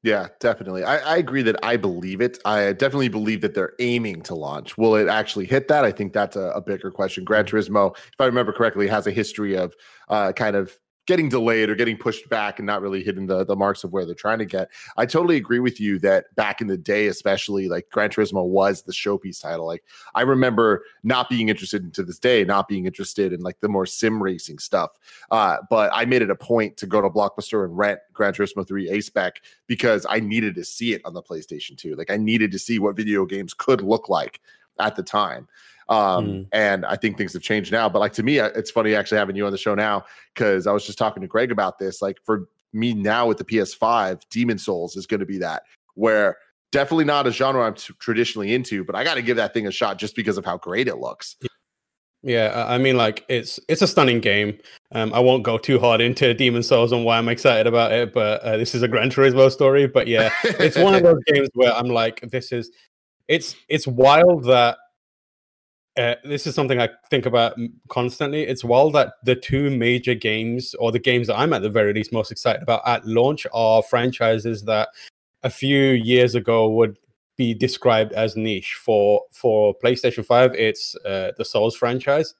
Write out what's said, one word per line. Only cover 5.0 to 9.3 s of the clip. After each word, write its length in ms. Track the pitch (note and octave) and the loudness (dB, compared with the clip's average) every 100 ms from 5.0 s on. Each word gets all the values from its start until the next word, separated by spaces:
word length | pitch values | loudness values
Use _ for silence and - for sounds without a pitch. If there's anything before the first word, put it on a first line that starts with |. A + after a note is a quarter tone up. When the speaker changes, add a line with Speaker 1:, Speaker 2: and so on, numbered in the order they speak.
| G2 | 2
Speaker 1:
actually 380 | G#2+ A2 G#2 F#2 | 0 -2 -6 -2
hit 220 | C3+ C3 | -2 2
that? 140 | D3+ B2 | 2 2
I 60 | |
think 220 | - G2+ | 0 -4
that's 220 | G#2 G2+ G2+ | -2 -2 -4
a, 140 | F2+ | -6
a 120 | - | -6
bigger 300 | G2 G2 F#2+ | -6 -8 -8
question. 320 | - F#2+ - | -6 -6 -6
Gran 220 | F2+ G#2+ G2 | 0 0 2
Speaker 2:
Mm-hmm. 100 | A2 G2 G#2 | -2 0 2
Speaker 1:
Turismo, 220 | F#2+ - | 0 -2
if 220 | - _ | -20 _
I 60 | C3 | 0
remember 260 | A#2+ G#2+ | 2 -2
correctly, 360 | - A2+ G#2 G2 | 0 0 0 0
has 200 | G#2+ G2+ | 0 -2
a 40 | |
history 440 | G2 G#2 | -4 -6